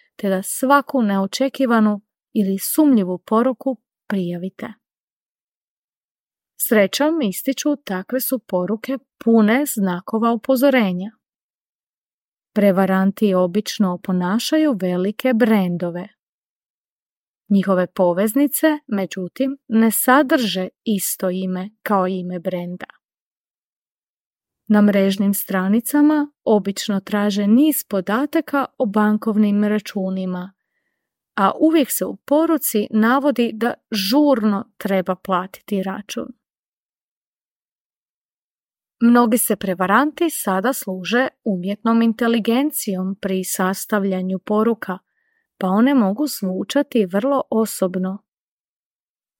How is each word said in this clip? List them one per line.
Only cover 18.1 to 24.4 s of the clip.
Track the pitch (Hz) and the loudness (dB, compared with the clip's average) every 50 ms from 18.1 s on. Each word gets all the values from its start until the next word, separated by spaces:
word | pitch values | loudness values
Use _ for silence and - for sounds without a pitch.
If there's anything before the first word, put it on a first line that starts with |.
| 170 180 208 220 214 269 294 285 - - - 320 302 294 - | 2 2 0 0 2 0 0 0 0 0 2 2 2 0 -4
međutim, | - 220 202 190 165 - 196 180 175 - - 262 269 277 - _ - | -6 -4 -4 -4 -6 -6 -8 -10 -10 -4 -4 -4 -4 -4 -8 _ 0
ne | 220 226 226 226 | 2 4 4 4
sadrže | 214 - - - 254 285 302 254 330 277 240 196 170 185 180 190 - _ _ | 2 0 2 4 4 4 4 4 2 0 0 -2 -4 -4 -6 -8 -10 _ _
isto | 233 208 190 - - - - 208 185 | -4 -2 -2 -2 -6 -6 -4 -4 -4
ime | 180 190 185 185 185 180 185 214 - _ | -4 -4 -4 -4 -6 -6 -8 -10 -14 _
kao | _ - 208 196 185 | _ -2 0 0 0
ime | 185 190 185 180 180 180 180 | 0 -2 -4 -6 -8 -8 -6
brenda. | 165 190 185 175 175 175 180 180 - - _ _ _ _ _ _ _ _ _ _ _ _ _ _ _ _ _ _ _ _ _ _ _ _ _ _ _ _ _ _ | -6 -6 -6 -6 -8 -8 -10 -12 -14 -18 _ _ _ _ _ _ _ _ _ _ _ _ _ _ _ _ _ _ _ _ _ _ _ _ _ _ _ _ _ _